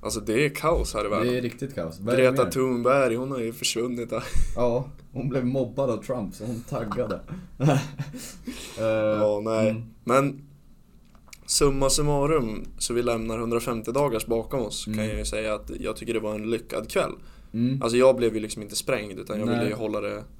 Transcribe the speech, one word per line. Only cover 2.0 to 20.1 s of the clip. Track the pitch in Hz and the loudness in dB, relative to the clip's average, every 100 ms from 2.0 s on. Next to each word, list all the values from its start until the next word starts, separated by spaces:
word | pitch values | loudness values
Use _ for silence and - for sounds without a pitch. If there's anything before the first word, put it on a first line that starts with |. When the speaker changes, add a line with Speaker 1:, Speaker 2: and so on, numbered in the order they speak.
Speaker 2:
Vad | 104 | 0
är | 131 | 6
det | 127 | 6
Speaker 1:
Greta | 131 | 6
Speaker 2:
mer? | 107 | 2
Speaker 1:
Thunberg, | 131 131 120 120 139 131 113 | 2 2 2 4 6 4 2
hon | 131 | -2
har | 135 | -4
ju | 113 | -4
försvunnit | 113 - 113 123 120 113 | -4 -2 -2 -2 -4 -4
där. | 113 - - - - | -4 2 6 6 4
Speaker 2:
Ja, | 120 120 139 - - | 2 2 -4 -12 -12
hon | 123 143 | -6 -2
blev | 131 123 | 0 0
mobbad | 135 117 120 135 | 0 -2 0 0
av | 107 | -2
Trump, | - 127 98 | -4 -4 -4
så | - | -6
hon | 107 113 120 | -8 -6 -6
taggade. | 131 110 101 110 98 - - - - | -6 -4 -2 -2 -4 -8 -12 -14 2
<laughs> | 139 147 - - - - - - - - - - | 4 4 2 -8 -10 -10 -14 -12 -12 -12 -12 -4
Eh, | 110 | 0
Speaker 1:
Ja, | 110 107 107 107 104 | 2 2 2 2 2
nej. | 110 110 110 | 0 2 2
Speaker 2:
mm. | 113 117 - | 0 -8 -10
Speaker 1:
Men | - 131 139 139 - - - - - - - - - - - | 2 4 4 -4 -14 -20 -20 -20 -20 -20 -20 -20 -20 -20 -4
summa | - 147 139 135 | 4 4 4 2
summarum, | 135 147 143 143 156 117 107 - - | 4 4 4 4 2 0 -4 -10 -8
så | - | -2
vi | 120 | 0
lämnar | 120 117 113 113 | 0 0 -2 -2
hundrafemtio | 117 117 117 117 110 | 0 0 0 -4 -2
dagars | 123 143 113 117 | 0 2 0 0
bakom | 113 110 139 | -2 0 -4
oss, | 117 - | -4 -6
kan | - | -4
Speaker 2:
Mm. | 107 107 | -2 -2
Speaker 1:
jag | 107 | -2
ju | |
säga | 107 110 110 | -2 -2 -2
att | 104 - - | -4 -6 -8
jag | 123 117 | -6 -6
tycker | 113 | -2
det | 113 | -2
var | 107 | -2
en | 107 107 | -4 -2
lyckad | 113 - 85 113 | -4 -2 -8 -2
kväll. | 196 147 - - - - | -2 -2 -4 -14 -18 -8
Speaker 2:
Mm. | 113 120 135 | -2 0 0
Speaker 1:
Alltså, | 120 120 | 2 6
jag | 131 120 | 8 8
blev | 117 | 2
ju | 110 | 0
liksom | 110 110 | -4 -8
inte | 104 110 | -8 -6
sprängd, | - 123 104 95 | -2 -2 -4 -10
utan | 95 104 | -6 -4
jag | 110 | 0
Speaker 2:
Nej. | 120 | 0
Speaker 1:
ville | 120 | 0
ju | 107 | -2
hålla | 110 104 | -2 -2
det | 101 | -4